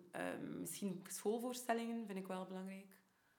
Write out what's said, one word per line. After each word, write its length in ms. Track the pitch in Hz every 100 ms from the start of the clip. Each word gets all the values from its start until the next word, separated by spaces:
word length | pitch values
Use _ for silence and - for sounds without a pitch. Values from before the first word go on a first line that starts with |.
| -
Ehm, 480 | - 180 - - -
misschien 460 | - - 202 180 -
schoolvoorstellingen 960 | - 208 233 247 247 - 233 233 233 220
vind 120 | 190
ik 80 | 185
wel 180 | 185 185
belangrijk. 520 | 190 190 190 190 - - _ _